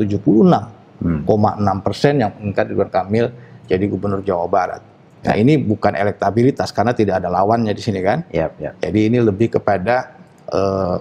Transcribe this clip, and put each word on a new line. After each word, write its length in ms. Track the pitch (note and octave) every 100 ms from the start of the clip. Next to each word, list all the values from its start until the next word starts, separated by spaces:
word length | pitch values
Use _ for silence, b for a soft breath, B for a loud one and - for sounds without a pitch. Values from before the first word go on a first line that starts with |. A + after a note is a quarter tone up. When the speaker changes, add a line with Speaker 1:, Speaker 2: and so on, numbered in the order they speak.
Speaker 1:
tujuh 160 | G#2 G2+
puluh 280 | - G#3+ F#3
enam 240 | B2+ - - - - F2 D#2
koma 320 | - G#2+ G#2 -
enam 240 | G#2 F#2+
persen 400 | G2+ G2+ C#3 C#3+
Speaker 2:
Hmm. 20 | G#2
Speaker 1:
yang 40 | -
menginginkan 300 | G#2 F#2+ A2
Ridwan 240 | G2 G2
Kamil 340 | F#2+ F2+ A2 A#2+ - B B -
jadi 140 | F#2 G2+
gubernur 320 | G2 G2+ G2
Jawa 280 | G2 F2 F2
Barat. 300 | F#2+ F2 - - - - -
Nah, 120 | - D#2+
Speaker 2:
Ya. 40 |
Speaker 1:
ini 160 | B2 D3+
bukan 400 | G#2+ G#2 G2+ -
elektabilitas 760 | G2+ - G2 G#2 B2+ B2 F#2
karena 200 | - G#2+
tidak 320 | A#2+ G2+ F#2
ada 80 | F2
lawannya 400 | F2+ G2 A#2 A2
di 80 | G2+
sini 200 | A2+ F#2+
kan. 240 | F#2 C#3 -
Speaker 2:
Yap, 240 | D#2+ D2+ -
yap. 160 | D2 -
Speaker 1:
Jadi 200 | E2 G2+ G#2+
ini 100 | B2
lebih 320 | A2+ F#2+ A2+
kepada, 640 | A2+ - G2 G2 B2 - - - - -
eh, 480 | F2 G2 F#2+ F2+ F2